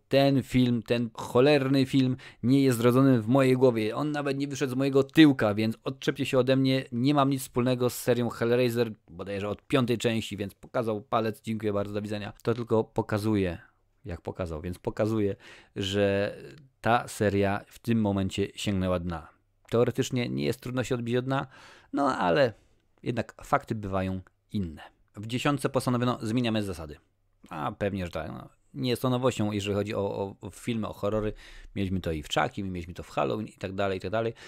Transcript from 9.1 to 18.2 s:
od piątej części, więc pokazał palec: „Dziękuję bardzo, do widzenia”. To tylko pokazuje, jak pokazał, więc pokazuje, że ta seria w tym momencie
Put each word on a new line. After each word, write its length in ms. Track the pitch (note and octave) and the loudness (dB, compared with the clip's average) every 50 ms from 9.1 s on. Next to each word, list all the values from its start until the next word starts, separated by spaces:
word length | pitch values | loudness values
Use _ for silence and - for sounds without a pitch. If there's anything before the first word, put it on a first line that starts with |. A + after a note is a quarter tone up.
| E2 F2 F#2+ F#2+ G2+ G2 G2 G#2 | -16 -12 -10 -8 -6 -4 -4 -4
od 120 | G2+ - | -6 -6
piątej 360 | _ - - C3+ B2 A2+ A#2+ G#2 | _ 0 2 2 4 2 0 0
części, 400 | - A#2+ A2+ A2+ G#2 - G#2 G2 | 0 0 0 0 -2 -4 -6 -6
więc 160 | G2+ G2 - | -8 -8 -8
pokazał 480 | _ - - - B2+ A#2 A2+ A2 G#2 | _ -16 -6 -4 -2 -2 -2 -2 -4
palec: 400 | G#2+ - A#2+ A2+ A2 A2+ G2+ - | -2 0 0 0 0 0 -4 -6
„Dziękuję 320 | - A#2 A2+ G#2+ A2 G#2 G2+ | -6 -6 -6 -4 -2 -2 0
bardzo, 200 | G2+ G2+ G2+ G#2 | -2 -2 -2 -4
do 80 | G#2 | -6
widzenia”. 320 | G#2 G#2 G#2+ G#2 G2+ G#2 - - - | -6 -6 -6 -8 -8 -10 -14 -6 -4
To 100 | A#2+ A2+ | -2 -2
tylko 300 | A#2+ A#2 A2 A2+ A2 A2 | -2 -2 0 0 0 0
pokazuje, 760 | - _ - G#2+ - G#2+ G#2 G2+ A2 G#2+ G2+ F#2+ F2 F2 - - _ _ _ _ _ _ _ - | 0 _ -4 -2 -2 -2 -2 0 2 2 2 2 0 -2 -6 -10 _ _ _ _ _ _ _ -14
jak 160 | G2+ F2 - | -14 -14 -10
pokazał, 400 | - - G2 - F#2+ E2 D#2+ D2+ | -10 -10 -8 -8 -8 -8 -8 -8
więc 180 | E2+ F2+ F2+ - | -8 -8 -10 -8
pokazuje, 560 | - A#2+ - - A2 G#2+ A2 A2 G2+ G2 F#2+ - - - - - - _ _ | -8 -8 -4 -2 -2 0 0 0 0 0 -2 -4 -10 -20 -20 -20 -20 _ _
że 600 | - G2+ F#2+ G2 G2+ G2+ G2 G2 G2 G2+ - - - - - - - - - _ _ | -8 -6 -2 0 0 2 2 2 0 0 -2 -6 -10 -14 -18 -20 -20 -20 -20 _ _
ta 260 | - A2 A#2 A#2+ C3+ B2+ | 0 2 2 2 0 -4
seria 580 | - - A2 G2+ G2 G2+ G2+ G2 G2+ - - - | -4 0 0 2 2 2 2 2 0 -4 -6 -12
w 120 | - - | -20 -10
tym 220 | - A#2+ A#2 A2+ | -4 -2 0 0
momencie 460 | G#2+ G2+ G2+ G2 | 2 0 0 0